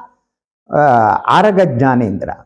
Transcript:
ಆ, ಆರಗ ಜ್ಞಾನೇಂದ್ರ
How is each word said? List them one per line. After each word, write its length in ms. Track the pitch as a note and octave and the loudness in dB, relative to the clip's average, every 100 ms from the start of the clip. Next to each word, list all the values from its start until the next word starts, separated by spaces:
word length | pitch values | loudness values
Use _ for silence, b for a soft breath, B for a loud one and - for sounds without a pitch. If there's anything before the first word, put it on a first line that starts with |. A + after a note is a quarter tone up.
| - _ _ _ _ _ _ | -8 _ _ _ _ _ _
ಆ, 60 | D3 D3 A#2+ G#2+ F#2+ - D3+ | 0 2 2 2 0 0 2
ಆರಗ 220 | G#3+ F#3+ F3 | 2 0 -2
ಜ್ಞಾನೇಂದ್ರ 640 | A#2+ C3+ B2 A2 F#2+ - - | 0 0 0 -2 -4 -6 -8